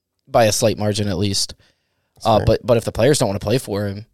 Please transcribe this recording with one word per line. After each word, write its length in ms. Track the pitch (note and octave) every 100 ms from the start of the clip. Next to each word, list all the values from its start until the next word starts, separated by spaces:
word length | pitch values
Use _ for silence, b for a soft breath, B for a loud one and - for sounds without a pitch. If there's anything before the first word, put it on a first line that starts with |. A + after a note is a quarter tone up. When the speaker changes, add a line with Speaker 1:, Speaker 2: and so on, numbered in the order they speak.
| _ _ _
Speaker 1:
by 180 | C3 A2
a 60 |
slight 260 | - A2+ -
margin 300 | G#2+ G#2 G#2
at 100 | F2
least. 360 | G2+ G2 - - _ _ _ _ _ _
Speaker 2:
That's 100 | A2
Speaker 1:
Uh, 120 | G#2+
Speaker 2:
fair. 80 | A2
Speaker 1:
but, 200 | A2 G#2+
but 120 | A#2
if 80 | G#2+
the 60 |
players 280 | A2+ A#2 -
don't 80 | A2+
wanna 100 | G2
play 200 | G2+ B2+
for 260 | - G2+ G2+
him 220 | G2 A2